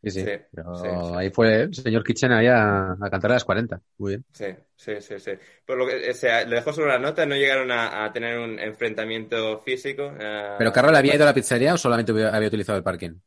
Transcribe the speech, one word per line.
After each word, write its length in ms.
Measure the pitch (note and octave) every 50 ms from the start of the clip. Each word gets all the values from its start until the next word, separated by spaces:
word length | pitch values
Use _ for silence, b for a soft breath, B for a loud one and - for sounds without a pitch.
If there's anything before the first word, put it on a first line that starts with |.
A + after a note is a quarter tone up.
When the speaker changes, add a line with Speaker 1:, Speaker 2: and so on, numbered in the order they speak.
Speaker 1:
Sí, 100 | - G#2+
sí. 100 | F#2 F#2+ F#2+
Speaker 2:
Sí, 60 | G#2+ G2+ - - _ -
Speaker 1:
Pero 220 | - D#2+ F2 F2 F2
Speaker 2:
sí, 100 | F2 F2+
sí. 240 | F2+ F2+ F2 E2+ F2 F2
Speaker 1:
ahí 120 | F#2 G2
fue 320 | F#2+ - A#2 A2 A2 A2 A#2+
el 100 | F3+ G3
señor 300 | - C3 A#2+ A2 A#2 G#2+
Kitchen 260 | - A#2+ - - B2+
ahí 160 | A#2+ A2+ A2+ A#2+
a, 440 | B2 A#2 G#2+ G#2 G2+ G2 F#2+ F#2+ F#2
a 160 | F#2 G#2 G2
cantar 200 | F#2 F#2+ F2 G#2
a 20 | B2
las 80 | B2 -
cuarenta. 360 | - F#2+ G2+ A#2 A2+ - F2+ _ _ _ _
Muy 140 | G#2 G2 G2
bien. 100 | G#2 C3 _ _
Speaker 2:
Sí, 120 | - G#2+ G2 F#2 - _ _ _
sí, 240 | _ _ - G#2+ G#2
sí, 180 | G2+ - G#2 G2
sí. 120 | - - G2 F#2+ b b b b b
Por 120 | - C3 B2+
lo 80 | B2+ B2+
que, 220 | C3+ B2+ - -
o 40 | B2
sea, 300 | - - B2 A2+ A#2 G#2
le 100 | A#2+ A#2
dejó 160 | A#2+ A#2+ D3+ D3
solo 140 | D#3 D#3 D3
la 100 | C3+ B2
nota, 260 | B2 C#3+ D#3 F3 E3
no 100 | D3 C#3+
llegaron 340 | C#3 C#3 C3+ C3+ C3+ C3 B2+
a, 320 | B2 A#2 A#2 - - G2+ G#2+
a 60 | G#2+
tener 260 | G#2+ A#2+ A#2 A#2 A#2 A#2
un 180 | A#2 A#2 A2 G#2
enfrentamiento 1000 | - A2 A2 - A#2+ A2+ G#2+ A2 A2 A2 A2+ A2+ A2 G#2+ - A2+ A2 A2 A2 G#2+
físico, 520 | - - B2+ C3 - C#3 C3+ C#3 C#3+ C#3+ C#3 A2+
eh. 360 | G#2+ G#2+ G#2+ G#2 G#2 G2+ G2+ G2+
Speaker 1:
¿Pero 140 | A2+ A2+ -
Carroll 220 | B2 B2 D3 D#3+
había 200 | D3+ C3 C#3 C#3+
ido 80 | D3 D3+
a 40 | D3
la 60 | C#3
pizzería 400 | C3+ A#2+ - B2+ A#2+ B2 D3 F3+
o 40 | E3
solamente 340 | - B2+ A#2+ A#2 A#2 G#2+ A2
hubiera, 200 | G#2+ A2 G#2+ G#2
había 120 | A2 G#2+ G#2+
utilizado 300 | G2+ G#2+ G2+ - G#2+ G2
el 60 | E2+
parking? 280 | G2 F2+ E2+ - E2+ E2 F#2 _